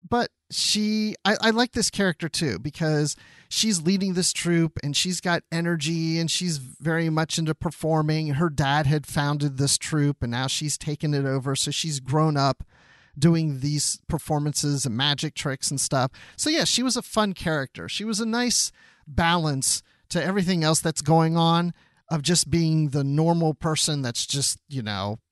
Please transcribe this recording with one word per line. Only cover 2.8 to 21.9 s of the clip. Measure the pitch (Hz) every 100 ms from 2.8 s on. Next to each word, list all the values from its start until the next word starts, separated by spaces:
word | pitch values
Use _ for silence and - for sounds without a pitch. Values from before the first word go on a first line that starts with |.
| 160 151 147 - - - _
she's | - 220 185
leading | 156 196 190
this | 180 180
troop | - 170 170 160 -
and | 143 143
she's | 180 175
got | 185 170 -
energy | 165 170 170 147 165 165 160
and | 165
she's | - 180 151
very | 127 - 156 165 165
much | 156 160 -
into | 156 156
performing. | 170 - 160 160 151 156 156
Her | 139 170
dad | 143 139 147 139
had | 151
founded | - - 143 147 147 131
this | 139 -
troop | - 156 143 143
and | 123
now | 120 131
she's | - 151 -
taken | - 143 156
it | 147
over. | 135 135 131 135
So | -
she's | 147 165 143
grown | 127 156 160 147
up | 139 131 - _ _ - _ -
doing | 156 165 160 135
these | 143 147 - - -
performances | 160 - 151 147 143 147 143 131
and | 110
magic | 143 143 127
tricks | - 147 131 -
and | 139
stuff. | - 139 131 - - -
So | 302
yeah, | 311
she | - -
was | 254 240
a |
fun | - - 214
character. | 180 175 156 131 - 85
She | -
was | 214 208
a | 226
nice | 226 247 - - _ - _ -
balance | 135 165 175 156 135 - - _ _ _
to | 175
everything | 151 196 175 180
else | 156 160
that's | 165 151
going | - 160 160 165
on, | 165 170 175 - _